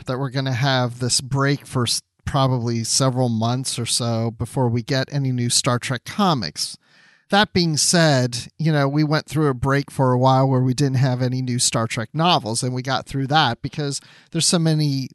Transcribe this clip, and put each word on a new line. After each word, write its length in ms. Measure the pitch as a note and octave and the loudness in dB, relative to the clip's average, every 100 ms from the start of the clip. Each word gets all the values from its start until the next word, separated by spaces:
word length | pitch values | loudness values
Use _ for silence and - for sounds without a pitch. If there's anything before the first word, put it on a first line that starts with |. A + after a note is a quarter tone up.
| - | -6
that 140 | B2+ | -4
we're 100 | C3+ | -4
gonna 240 | C3 C3+ | -2 -2
have 460 | A#2+ C#3 C3 B2 A#2+ | 0 2 2 0 -2
this 220 | B2 - | -2 -2
break 440 | C3+ C3+ C#3 C#3 - | -2 0 0 0 -2
for 180 | C3 | -2
s-, 180 | A#2+ - - _ - | -2 -2 -8 _ -4
probably 580 | D3 C3 B2+ A#2 A#2 | 0 2 0 -2 -2
several 460 | A2 - C3+ B2 B2 | -2 0 0 2 0
months 480 | A2+ A2+ B2+ C3+ - | 0 0 -2 -4 -6
or 80 | A#2 | -4
so 460 | - A#2+ A2+ A#2 | -2 -2 -2 -2
before 380 | A#2 A#2 C#3 B2 | -4 -6 -2 0
we 120 | A#2+ | 0
get 280 | G#2+ C3+ C3 | -2 -4 -2
any 200 | C#3+ C3+ | -2 -2
new 180 | B2 A#2+ | -2 0
Star 300 | - - A#2+ | 0 2 0
Trek 240 | - B2 - | -2 -6 -6
comics. 720 | - G3 C#3+ E2 - - - _ _ _ _ - | 0 2 2 -2 -6 -10 -10 _ _ _ _ 0
That 220 | G3+ G#3+ | 2 2
being 240 | G3 E3+ D3+ | 2 0 0
said, 720 | - F3 D#3+ C3+ B2 A#2+ - - | 2 4 4 4 2 -4 -10 -4
you 140 | D#3+ | 0
know, 160 | D3+ C#3 | 2 2
we 160 | D3 D3+ | 2 2
went 200 | D3+ - | 0 -2
through 220 | D3 D3+ | 0 0
a 60 | |
break 360 | B2+ C3+ C#3 C#3+ | 0 0 0 0
for 220 | - C3 | 0 2
a 80 | B2 | 4
while 300 | C3 C3 C3+ | 4 4 4
where 120 | B2+ | 2
we 120 | B2+ | 2
didn't 240 | A#2+ C#3+ C3 | 2 0 2
have 240 | C3+ B2 | 0 0
any 200 | B2+ B2+ | -2 -2
new 180 | B2+ B2 | -4 -2
Star 280 | - B2+ A2+ | 0 0 -2
Trek 220 | - G#2+ | -4 -6
novels, 480 | D3 E3+ D#3+ G#2+ A#2 | -2 2 2 0 -4
and 120 | B2+ B2+ | -4 -4
we 60 | |
got 240 | B2+ B2+ - | -4 -4 -4
through 220 | C#3 C3+ | -6 0
that 340 | D3 C3+ A#2 | 2 2 0
because 400 | - - D3 C3+ - - _ | -8 -6 -6 -6 -12 -20 _
there's 140 | E3 - | -2 0
so 140 | F3+ | 2
many 480 | D#3+ D#3 D3+ C#3 C3 | 2 2 0 -2 -6